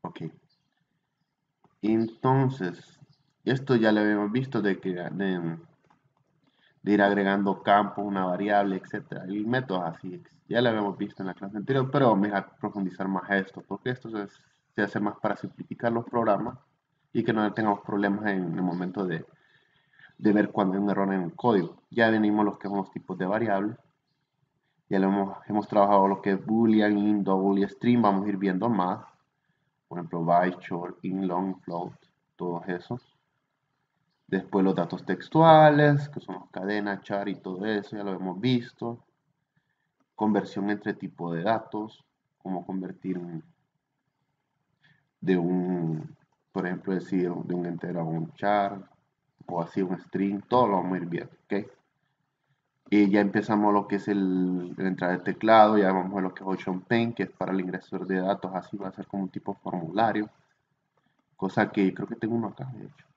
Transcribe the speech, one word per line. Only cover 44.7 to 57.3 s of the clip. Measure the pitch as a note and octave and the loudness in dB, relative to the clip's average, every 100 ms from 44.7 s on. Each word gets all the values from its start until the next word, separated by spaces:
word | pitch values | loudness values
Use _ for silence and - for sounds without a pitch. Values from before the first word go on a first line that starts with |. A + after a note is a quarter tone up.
| _ _ _ _ _ | _ _ _ _ _
de | E2+ F2+ | 0 2
un, | F2 F2+ F2+ F2+ E2 D#2 D#2 - _ _ _ | 2 0 0 -2 -2 -4 -8 -18 _ _ _
por | G2 F2+ | -6 -4
ejemplo, | F2+ - | -6 -4
decir | F#2+ E2+ F#2+ F2+ | -6 -2 -2 -2
de | F2 E2+ | -4 -6
un | F2+ F2 | -6 -6
entero | E2+ F2 F2 | -8 -8 -6
a | |
un | E2 E2 E2 | -4 -4 -6
char, | - G2+ G#2 G2 G2 - _ _ _ _ _ - | -4 0 0 0 -4 -16 _ _ _ _ _ -8
o | F2 | -6
así | E2+ - | -6 -4
un | F#2 F2+ | -4 -4
string, | - F#2 G2 G2 - | -6 -2 -2 -2 0
todo | B2 A#2 | 2 4
lo | F#2+ | 2
vamos | F2 | 0
a | F#2 | -4
ir | F2 | -4
viendo, | E2+ - _ | -8 -8 _
¿ok? | _ G2+ G#2+ - _ _ _ _ _ _ _ _ _ _ - | _ -6 -6 -16 _ _ _ _ _ _ _ _ _ _ 0
Y | G#2 G2+ | 4 6
ya | G#2 | 4
empezamos | G2+ G#2 G2+ G#2+ G#2 | 4 0 0 2 4
lo | G2+ G2+ | 2 0
que | G2 | -4
es | G2+ | -2
el, | G2+ F#2+ F#2 F#2 F2+ F2 - | -2 0 0 0 -2 -6 -6
el | F#2+ | -4
entrada | F#2 F2+ | -2 -2
de | F2+ | -2
teclado, | G2+ F2 A2 A2+ G#2+ G#2+ | -4 -2 6 8 8 6
ya | F#2+ | 4
vamos | F#2+ F#2 G2 | 2 -2 -4
a | |
lo | F#2 | -6
que | - | -6
es | F#2+ | -6
Ocean | F#2 - F#2 | -6 -4 -6
Paint, | F#2 A#2 A#2 A#2 | 0 0 0 -4
que | |
es | F#2 | -8